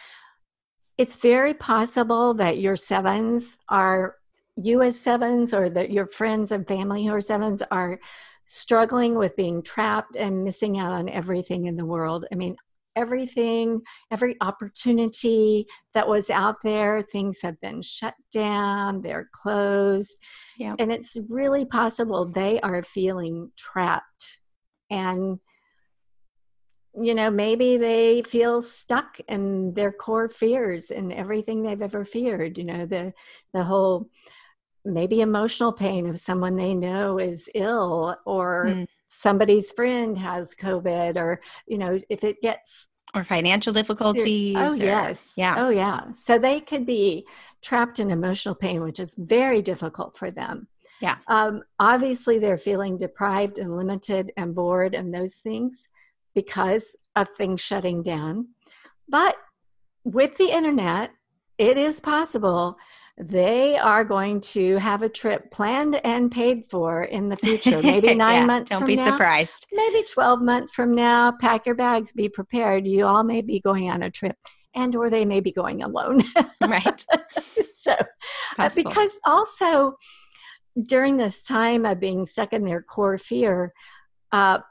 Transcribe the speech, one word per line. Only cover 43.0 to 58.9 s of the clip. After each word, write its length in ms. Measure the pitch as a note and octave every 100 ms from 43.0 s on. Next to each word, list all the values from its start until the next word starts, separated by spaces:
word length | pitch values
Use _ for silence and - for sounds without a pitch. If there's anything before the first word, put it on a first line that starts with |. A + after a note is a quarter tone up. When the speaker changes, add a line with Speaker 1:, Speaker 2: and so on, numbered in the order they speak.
| -
Speaker 2:
Or 80 | G3
financial 520 | F3+ F3+ E3+ G3+ A3
Speaker 1:
ser- 60 | G#3+
Speaker 2:
difficulties 760 | G#3+ G#3+ G#3+ G#3 A3 G#3+ G3+ G3
Speaker 1:
Oh, 140 | F#3+
Speaker 2:
or 40 | D4
Speaker 1:
yes. 580 | G3+ G#3 - - - -
Speaker 2:
Yeah. 180 | F#3 F3
Speaker 1:
Oh, 100 | B3+
yeah. 440 | G#3 G3 F#3+ -
So 260 | - - A#3+
they 220 | C4 D4
could 260 | D4+ D4+ A#3+
be 400 | A#3 G3 D#3+ - - - _
trapped 380 | - A#3+ A#3+ A#3+
in 120 | G3+
emotional 440 | E3 F#3 F#3 G#3
pain, 280 | F#3 F#3+ E3+
which 160 | D#3+ D#3
is 160 | F3+ -
very 420 | E3 A#3 C4 A3+
difficult 540 | G3 F3 D#3+ - - -
for 140 | F#3
them. 380 | F#3 - - - _ _ _
Speaker 2:
Yeah. 180 | F3+ - -
Speaker 1:
Um, 340 | A3 G#3+ G#3 - _
obviously, 600 | G#3 B3 C4+ B3+ - A3+
they're 200 | G#3 F3
feeling 380 | - G3 G3 F#3
deprived 600 | F3+ - G3+ G3 G3+ G3+
and 180 | F#3+ E3+
limited 560 | F#3+ G3 - G3 F#3+ -
and 180 | F3
bored 400 | E3+ F3 F#3 F#3
and 180 | F#3+ F3+
those 200 | F3 F#3 -
things 500 | A3+ A3 B3 B3+ - _ _ _ _
because 640 | - G3 G3+ F#3+ G#3+ - - _ -
of 120 | G3
things 300 | - G3 F#3
shutting 420 | - G3 F3+ F3
down. 460 | F3 D#3+ D#3 F#3 A#3+ _ _ _ -